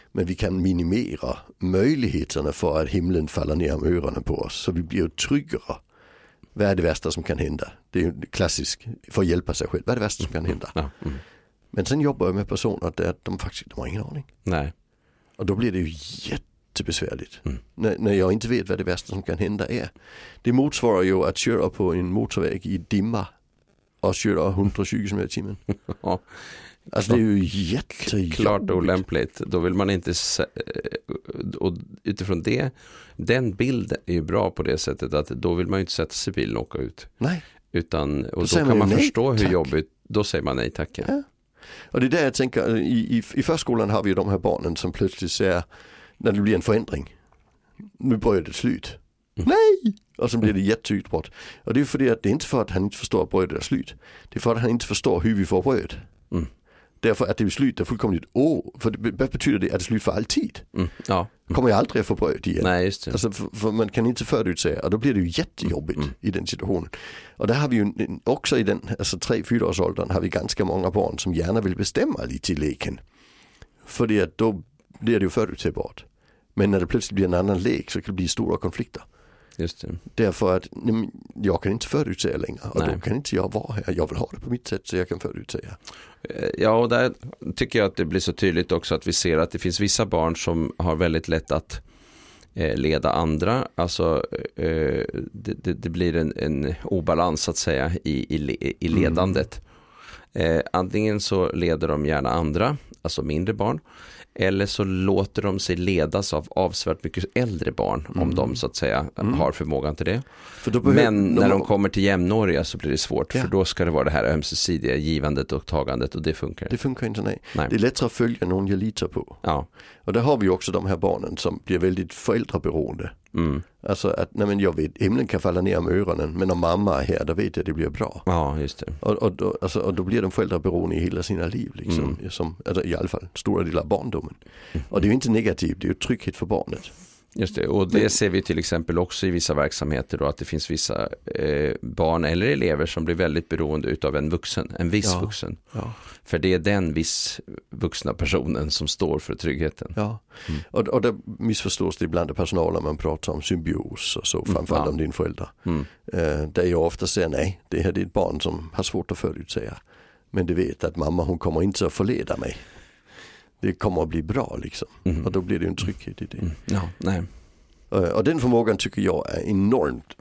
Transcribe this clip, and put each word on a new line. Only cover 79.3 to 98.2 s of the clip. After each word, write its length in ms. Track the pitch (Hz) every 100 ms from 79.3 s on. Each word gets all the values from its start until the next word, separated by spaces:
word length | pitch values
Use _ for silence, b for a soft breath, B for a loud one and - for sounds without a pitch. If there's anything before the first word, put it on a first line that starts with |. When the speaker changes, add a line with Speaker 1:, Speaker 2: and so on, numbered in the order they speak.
| b b b
Speaker 2:
Just 200 | 82 -
det. 80 | - 85 -
Speaker 1:
Därför 420 | - 107 87 95 92
att, 120 | -
nej, 220 | - 117
men 160 | 110 107 - -
jag 280 | - 101 85
kan 100 | 95
inte 140 | 98 -
förutsäga 500 | 139 143 - - -
längre, 240 | - - 107
och 100 | -
Speaker 2:
Nej. 100 | 80
Speaker 1:
då 60 | 95
kan 160 | 117 120
inte 200 | 143 98
jag 160 | 95
vara 200 | 107 -
här. 220 | 104 - 87
Jag 120 | 78
vill 100 | -
ha 100 | -
det 80 | -
på 100 | 131
mitt 180 | 120 -
sätt 120 | 95
så 120 | - 92
jag 120 | 90
kan 120 | 87
förutsäga. 560 | - - - - - 87 B B B B
Speaker 2:
Eh, 260 | - - - -
ja, 120 | 107 113
och 100 | 120
där 240 | 117 127 - 120 - - -
tycker 220 | 123 113
jag 80 | 101
att 100 | -
det 80 |
blir 160 | 85 90
så 120 | 92
tydligt 400 | - 98 85 87
också 220 | 82 -
att 120 | 82 -
vi 60 |
ser 260 | 87 90 78
att 120 | 85
det 80 | 87
finns 220 | 90 85
vissa 260 | 101 - 107
barn 300 | 85 82 82
som 360 | - 82 80 -
har 180 | 85 80
väldigt 320 | 87 80 80
lätt 220 | 80 -
att, 280 | 73 - - - B B B B B B
eh, 220 | - 80 53
leda 360 | 71 76 -
andra. 560 | - 82 78 90 123 -
Alltså, 480 | - 87 - 82 71 - - - -
eh, 480 | 80 80 76 65 - - -
det, 220 | 101 101 -
det, 80 | 92
det 160 | - -
blir 260 | 82 87 82
en, 160 | 78 -
en 380 | 76 71 71 78
obalans, 580 | - 95 85 82 87 78
så 80 | -
att 60 | 80
säga, 360 | - 67 73 87
i, 300 | - 69